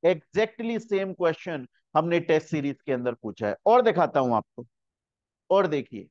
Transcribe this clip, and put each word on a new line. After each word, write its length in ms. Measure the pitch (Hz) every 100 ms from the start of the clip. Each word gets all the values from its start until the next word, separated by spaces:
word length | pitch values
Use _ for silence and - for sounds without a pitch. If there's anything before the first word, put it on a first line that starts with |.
| 170
exactly 720 | 175 _ 180 220 - 226 226
same 320 | 226 196 190
question 560 | 185 170 160 - 156 123 _ _ 156
हमने 240 | 165 170
test 280 | 170 156 156
series 280 | 156 143 135 -
के 60 |
अंदर 220 | 127 123
पूछा 340 | 117 113 98 107
है। 80 | - -
और 160 | 240
दिखाता 380 | 220 165 160 143
हूं 160 | 127 113
आपको, 300 | - - 120 _ _ _ _ _ _ _ _
और 160 | 190 185
देखिए। 420 | 147 123 110 -